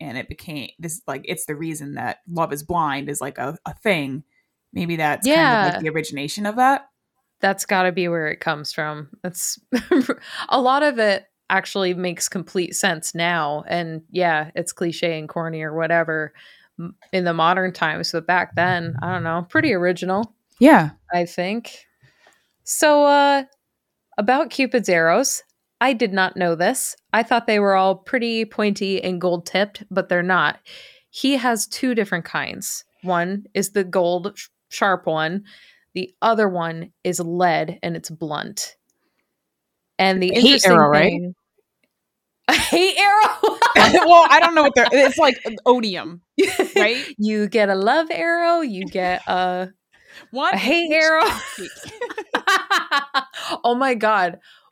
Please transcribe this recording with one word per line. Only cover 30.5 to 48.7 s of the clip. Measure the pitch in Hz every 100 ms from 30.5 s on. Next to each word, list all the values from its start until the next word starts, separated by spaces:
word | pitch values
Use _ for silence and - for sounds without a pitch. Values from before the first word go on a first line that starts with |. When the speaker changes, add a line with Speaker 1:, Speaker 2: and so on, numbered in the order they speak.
| - - - - - _
Speaker 2:
He | - 269 277
has | 247 226 -
two | - 254
different | 226 202 175 -
kinds. | 156 - - - - - _
One | 180 175 175 202 -
is | 190 196
the | 208
gold | 185 190 175 180 175 -
sh-, | - _ _
sharp | - 202 180 -
one. | 156 156 190 202 - - _ _
The | 185 185 _
other | 220 226 202
one | 180 165 165 170 _
is | 180 175
lead | 170 180 180 156 160 -
and | 170 165
it's | -
blunt. | 156 156 147 - 208 - - _ _ _ _ _ _ _ _ _ _ _ -
And | 190 190
the | 180
Speaker 1:
Hate | 208
Speaker 2:
interesting | 247 277 190
Speaker 1:
arrow, | 170 147
right? | 151 175
Speaker 2:
thing | 170 175 - _ _ _ _ _
<laughs> | _ _ _ _ _ -
A |
hate | 302 - 339 370 339
arrow? | 403 415 427 -
<laughs> | 415 453 466 466
Speaker 1:
<laughs> | - 359 339
Well, | 339 320
I | 302
don't | 339 320
know |
what | 285 254
they're, | 240
it's | 254 277 262
like | 294 254 226 214 254
odium, | 247 220 175 107 175 _ -
Speaker 2:
<laughs> | 392 - - -
Speaker 1:
right? | 208 247 285 269
Speaker 2:
You | 214 214 208
get | 226 202
a | 190
love | 202 302 320
arrow, | - 330 339 339 339
you | 294